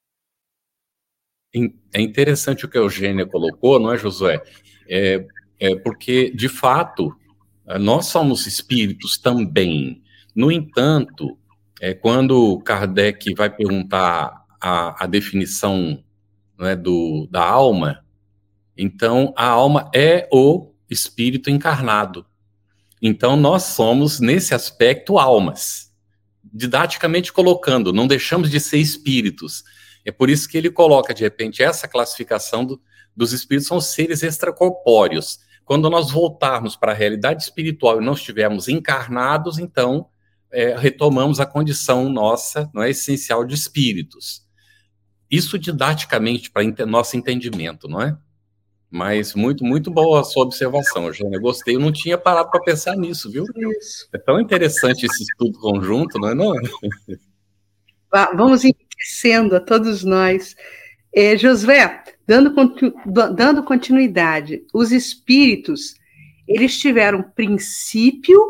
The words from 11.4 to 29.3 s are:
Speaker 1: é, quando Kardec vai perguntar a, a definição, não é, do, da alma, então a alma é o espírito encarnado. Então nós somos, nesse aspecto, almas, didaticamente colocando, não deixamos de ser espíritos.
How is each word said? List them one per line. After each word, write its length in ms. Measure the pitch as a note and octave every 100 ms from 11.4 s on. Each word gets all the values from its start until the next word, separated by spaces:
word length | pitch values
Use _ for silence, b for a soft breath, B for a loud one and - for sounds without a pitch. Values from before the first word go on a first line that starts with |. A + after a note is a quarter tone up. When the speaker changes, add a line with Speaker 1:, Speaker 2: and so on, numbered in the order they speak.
| _ _ _ _
Speaker 1:
é, 100 | F#2
quando 640 | F#2 A2+ B2 C3+ B2+ A2+ F2+
Kardec 720 | - G2+ G2+ F#2+ G#2 G2+ G2+
vai 160 | F#2 G#2
perguntar 920 | - G2+ G2 F#2 F#2+ F2+ E2+ C#2+ - _ _
a, 460 | F#2 F2 E2+ -
a 20 | F#2
definição, 960 | G2+ - G2 F2+ - G#2 F#2 E2 D2 _ _ _ _ _ _
não 80 | F#2
é, 80 |
do, 540 | F#2 F2 F2 E2 D#2 D2+
da 140 | F2+
alma, 580 | F2 A#2+ C3+ F#2+ D2+ C#2+ _ _ _ _ _ _ _
então 600 | - G2 - A2+ B2 C3+ -
a 100 | A#2+
alma 440 | A#2 C#3 D3 -
é 320 | C3 D3+ F3 F3
o 400 | C3 C3+ F3+ - _ _
espírito 640 | - - - A#2+ C3 C#3+
encarnado. 720 | C#3+ D#3+ C#3 B2 G#2+ G2 F2+ - _ _ _ _ _ _ _
Então 360 | A2 G#2+ B2 C#3+
nós 280 | C#3+ F3+
somos, 540 | F3+ - A2 B2+ D3 D3
nesse 360 | A#2 F3+ F3+
aspecto, 640 | B2+ - - A#2+ B2+ - G3
almas, 720 | C3+ A2+ F2 - - - - _ _ _ _ _ -
didaticamente 800 | G#2+ B2 C3 E3+ - E3 E3+ F3
colocando, 600 | - F3+ F3+ D3 B2+ F#2+
não 140 | F#2+ C3
deixamos 440 | C3+ - F3 D#3
de 100 | D3
ser 180 | - D3
espíritos. 840 | D#3 - - C3 G#2